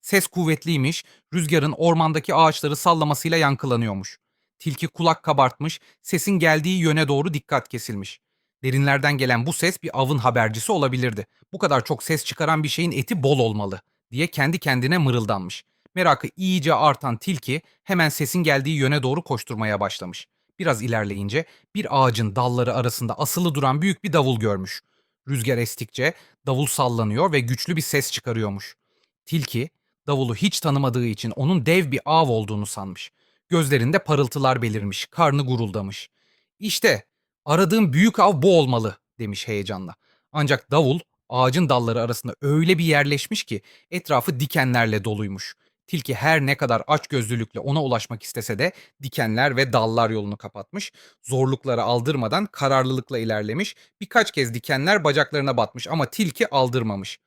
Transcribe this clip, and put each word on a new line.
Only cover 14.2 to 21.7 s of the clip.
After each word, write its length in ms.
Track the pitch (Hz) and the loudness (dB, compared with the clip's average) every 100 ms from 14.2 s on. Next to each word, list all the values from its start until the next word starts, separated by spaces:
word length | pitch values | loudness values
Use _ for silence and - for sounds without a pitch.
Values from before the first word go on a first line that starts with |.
| 165 | -4
kendi 320 | - 139 165 | 0 0 0
kendine 400 | - 127 127 180 | -2 0 2 2
mırıldanmış. 680 | 139 120 107 101 92 - _ _ _ | 2 2 0 -4 -6 -14 _ _ _
Merakı 340 | 180 175 139 151 - | 0 2 2 -2 -4
iyice 380 | 185 185 143 | 0 0 2
artan 420 | 131 147 131 135 113 | 4 2 2 -4 -4
tilki 460 | - 165 - 143 _ _ | -4 -4 -4 -6 _ _
hemen 260 | - 180 160 | -4 0 0
sesin 340 | - 147 180 | 0 -2 0
geldiği 340 | 160 139 139 156 | 2 2 0 0
yöne 260 | 131 147 | 2 2
doğru 200 | 127 147 | 0 -4
koşturmaya 580 | - 123 - 110 107 104 | -4 -8 -6 -6 -2 -2
başlamış. 460 | 101 - 90 90 - _ _ - | -2 -6 -12 -14 -18 _ _ -4
Biraz 240 | 165 113 | -2 -2
ilerleyince 600 | 120 113 104 98 101 131 165 _ _ | -2 -2 -2 -4 -2 -4 -6 _ _